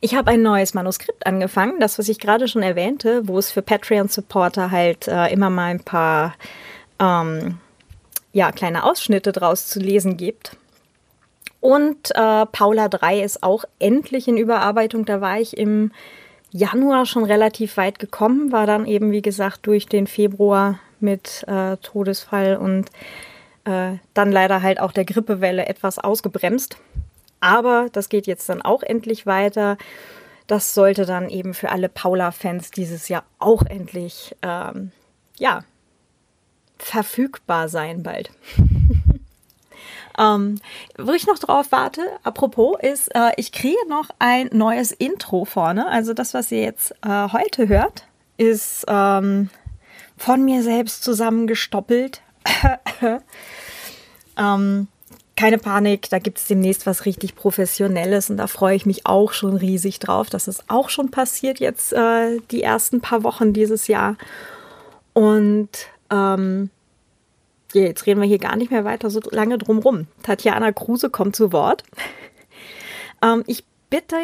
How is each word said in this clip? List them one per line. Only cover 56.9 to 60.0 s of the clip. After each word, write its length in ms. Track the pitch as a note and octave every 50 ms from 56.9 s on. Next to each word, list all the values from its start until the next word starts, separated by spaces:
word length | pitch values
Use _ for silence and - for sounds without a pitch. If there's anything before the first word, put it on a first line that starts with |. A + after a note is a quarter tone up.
| F#3 - -
richtig 300 | G3+ F#3 - - F#3+ -
Professionelles 960 | - - G3+ F#3+ - F#3+ F3+ - - G3+ G3 F#3+ F3 E3+ F#3 G3 G3+ G3 -
und 80 | G#3 G3
da 100 | G3+ G3
freue 280 | - - G3 F#3+ G3
ich 100 | G3 -
mich 200 | G3+ F#3+ - -
auch 280 | - F#3+ G3 G#3 G#3+ -
schon 220 | - - G3 F#3+
riesig 440 | F#3+ F3+ F#3 F#3+ F#3 E3+ G3 F#3+
drauf. 300 | -